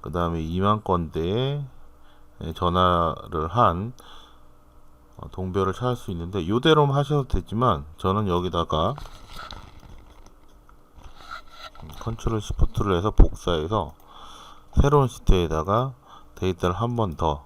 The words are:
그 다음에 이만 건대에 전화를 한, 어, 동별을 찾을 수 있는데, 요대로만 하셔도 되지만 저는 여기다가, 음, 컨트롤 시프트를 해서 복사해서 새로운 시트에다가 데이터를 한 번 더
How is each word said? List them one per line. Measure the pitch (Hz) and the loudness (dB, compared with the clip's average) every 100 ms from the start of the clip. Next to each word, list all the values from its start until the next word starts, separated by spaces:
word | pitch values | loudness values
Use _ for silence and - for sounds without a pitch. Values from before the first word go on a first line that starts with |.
그 | - | -6
다음에 | 85 85 82 | -2 -2 -2
이만 | 80 87 101 107 | -4 0 0 0
건대에 | - 90 80 80 82 107 131 143 135 - - - - - - - 78 | 0 0 0 -4 -2 -2 -2 -4 -8 -14 -20 -20 -20 -20 -20 -12 -10
전화를 | 82 90 90 90 87 82 - - 85 80 | -2 0 4 4 4 0 -2 -8 -6 -2
한, | 107 110 85 113 - - - - - - - - - - - - - | 2 2 2 -6 -12 -20 -20 -20 -20 -20 -20 -20 -20 -20 -20 -20 -18
어, | - | -14
동별을 | - 92 92 95 | -8 -4 0 0
찾을 | 92 123 120 | 0 -4 -4
수 | - | -6
있는데, | 85 85 98 85 | -8 -6 -4 0
요대로만 | 113 160 156 143 139 | 2 4 4 4 2
하셔도 | 139 147 127 | 0 -2 0
되지만 | 98 - 107 123 80 73 - | -4 -2 0 2 2 -4 -4
저는 | 95 101 104 | 0 0 2
여기다가, | 90 90 85 85 78 90 147 - - - - - - - - - - - - - - - - - - - - - - - 1077 - - - - | 0 0 -2 0 0 0 -2 -12 -16 -16 -16 -14 -16 -16 -20 -20 -20 -20 -20 -20 -20 -20 -20 -20 -20 -20 -20 -20 -20 -16 -16 -18 -20 -20 -18
음, | - 78 | -16 -10
컨트롤 | 113 113 - 110 | -10 -4 -2 -2
시프트를 | - - - - 104 87 | -4 2 2 2 0 2
해서 | 104 | 2
복사해서 | - - - - 82 80 107 76 - - - - - - - - - | 8 8 6 -2 -2 0 -2 -2 -10 -20 -20 -20 -20 -20 -20 -2 4
새로운 | 143 147 131 | 6 6 2
시트에다가 | - - 92 82 78 80 107 135 127 - - - - | 0 4 4 4 0 0 0 0 -8 -20 -20 -20 -4
데이터를 | 92 87 90 87 | -4 0 -2 0
한 | 117 | -2
번 | 120 104 73 | 0 -2 0
더 | 82 73 | -2 -2